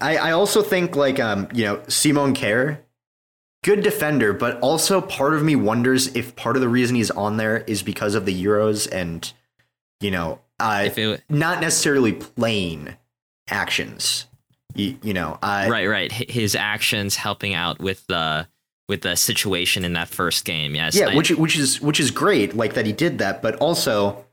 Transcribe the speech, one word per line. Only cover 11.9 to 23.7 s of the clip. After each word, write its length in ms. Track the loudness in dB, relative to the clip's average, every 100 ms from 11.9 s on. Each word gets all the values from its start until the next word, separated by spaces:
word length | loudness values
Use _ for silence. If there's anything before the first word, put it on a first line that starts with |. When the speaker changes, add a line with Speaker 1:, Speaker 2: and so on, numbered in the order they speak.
| 4 2
Speaker 1:
playing 840 | 0 -8 -2 0 0 -2 -6 -12 -16 _ _ _ _ -8
actions. 760 | -4 -2 -4 -6 -6 -4 -4 -8 _ _ _ -12 -4
You, 220 | -4 -4
you 120 | -4
know, 240 | -4 -4 -4
uh, 260 | -2 0 0
Speaker 2:
Right, 180 | 0 0
right. 240 | 0 -2
Hi-, 140 | -6 -6
his 260 | -2 -2 0
actions 600 | -2 -2 -2 -2 -2 -4
helping 380 | -4 -4 -4
out 260 | -4 -4 -4
with 260 | -4 -6 -4
the, 400 | -2 0 -2 -6 _ _ _ -8
with 140 | -4
the 140 | -2 -2
situation 680 | -2 -2 -2 0 0 -2 -2
in 80 |
that 140 | -2 -4
first 380 | -4 -2 -2 -2
game. 300 | -4 -2 -2
Yes. 200 | 0 2
Speaker 1:
Yeah, 140 | 2
Speaker 2:
I 60 | 2
Speaker 1:
which, 140 | 2
which 260 | 2 2 2
is, 220 | 0 0
which 180 | -2 0
is 120 | 0
great, 440 | 0 2 2 0 0
like, 180 | -2
that 120 | 0 -2
he 60 |
did 260 | 0 0 0
that, 220 | -2 -2
but 140 | -4 0
also 680 | 0